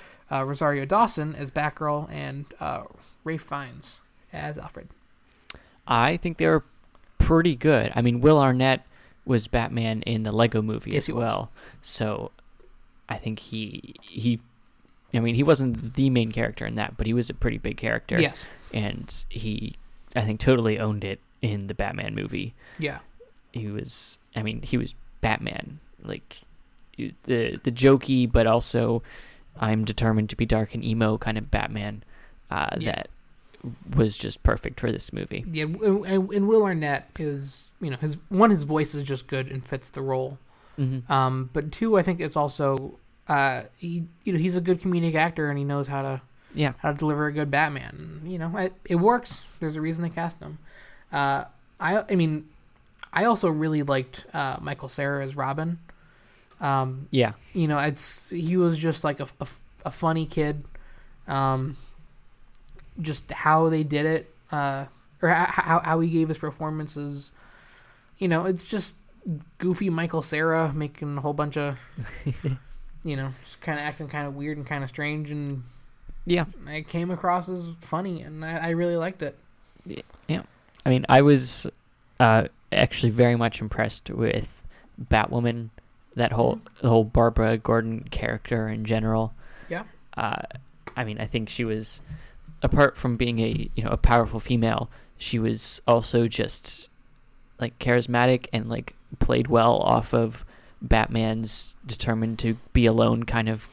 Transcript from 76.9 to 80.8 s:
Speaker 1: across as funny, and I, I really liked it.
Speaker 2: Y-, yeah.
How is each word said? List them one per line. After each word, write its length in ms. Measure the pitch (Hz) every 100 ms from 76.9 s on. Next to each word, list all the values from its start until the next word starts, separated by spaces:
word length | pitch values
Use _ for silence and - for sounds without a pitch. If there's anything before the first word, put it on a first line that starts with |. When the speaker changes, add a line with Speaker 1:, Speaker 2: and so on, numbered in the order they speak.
| 170 175
Speaker 1:
across 380 | 175 180 180 175
as 180 | 185 170 165
funny, 400 | - 156 190 165
and 220 | - 156
I, 240 | 160 165 165
I 20 |
really 260 | 165 175 170
liked 240 | 165 185
it. 160 | 147 - _ _ _ _ -
Speaker 2:
Y-, 160 | - - - -
yeah. 140 | 156 - _ _ -